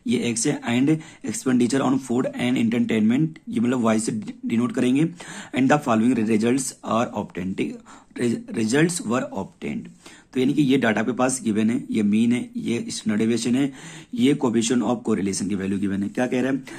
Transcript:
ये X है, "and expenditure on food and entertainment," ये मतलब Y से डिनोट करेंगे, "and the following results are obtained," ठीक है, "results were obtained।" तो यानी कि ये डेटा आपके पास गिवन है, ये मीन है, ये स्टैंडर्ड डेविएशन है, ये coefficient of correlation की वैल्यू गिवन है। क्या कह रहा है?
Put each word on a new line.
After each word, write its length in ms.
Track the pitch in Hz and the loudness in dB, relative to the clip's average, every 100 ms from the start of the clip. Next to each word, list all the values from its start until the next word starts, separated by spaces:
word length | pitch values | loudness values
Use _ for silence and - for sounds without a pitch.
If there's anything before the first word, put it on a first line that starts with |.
| 117 | -2
ये 260 | 120 120 | -2 0
X 120 | 113 147 | -2 -2
है, 140 | 131 120 | -2 -2
"and 220 | 120 143 156 - - - | 2 2 2 -2 -12 -10
expenditure 500 | 214 131 127 120 135 127 | -4 0 2 2 2 2
on 120 | 135 | 0
food 240 | - 120 - - | 0 -2 -2 -2
and 160 | 123 127 | -2 0
entertainment," 800 | 113 120 113 113 110 127 160 - - | 2 2 0 2 2 2 0 -4 -6
ये 120 | 110 | -2
मतलब 240 | 120 127 113 | 0 2 2
Y 120 | 110 | 2
से 120 | 127 113 98 - - | 0 -4 -8 -10 -2
डिनोट 260 | 117 120 | 0 0
करेंगे, 360 | 131 123 135 165 - - - - 135 | 0 2 2 2 -2 -14 -16 -6 0
"and 140 | 131 | 2
the 80 | 147 127 | 2 2
following 260 | 113 117 120 | 2 4 2
results 500 | 110 110 117 135 - - - | 2 2 2 0 -2 -8 -2
are 160 | 110 123 107 | 0 0 -4
obtained," 340 | - - 92 - | -8 -6 -6 -4
ठीक 200 | 220 240 - - - - | -6 -8 -16 -20 -16 -4
है, 280 | 120 - - | -2 -2 -4
"results 480 | - 110 139 170 175 104 | -4 0 2 2 0 -2
were 180 | 127 285 - | -2 -2 -6
obtained।" 500 | 92 - - - - - - - _ | -10 -10 -8 -8 -10 -16 -20 -20 _
तो 80 | 131 | -2
यानी 140 | 123 | 0
कि 80 | - | 2
ये 140 | 135 135 | 4 4
डेटा 240 | 117 107 | 4 2
आपके 120 | 110 | 0
पास 280 | 117 127 - | 0 0 0
गिवन 260 | 110 104 110 | 0 2 2
है, 120 | 127 - | 0 -2
ये 120 | 110 | 0
मीन 300 | 104 107 117 | 2 4 4
है, 80 | 123 123 - | 2 -2 -6
ये 280 | 110 117 - | -4 -4 -4
स्टैंडर्ड 300 | - 110 113 | -6 -2 0
डेविएशन 340 | 113 117 123 | 2 0 0
है, 180 | 127 139 - - - - | 0 0 -4 -16 -20 -10
ये 200 | 120 127 147 | 2 2 4
coefficient 380 | 123 113 113 123 110 | 2 2 2 2 2
of 120 | 117 - | 0 0
correlation 420 | 104 98 95 95 | 0 0 -2 -2
की 60 | |
वैल्यू 240 | 98 95 98 | -2 -2 -2
गिवन 240 | 98 98 | -2 -2
है। 60 | 101 | -2
क्या 180 | - 127 | -2 -2
कह 140 | 127 | 0
रहा 100 | 127 | 0
है? 100 | 139 - | -2 -6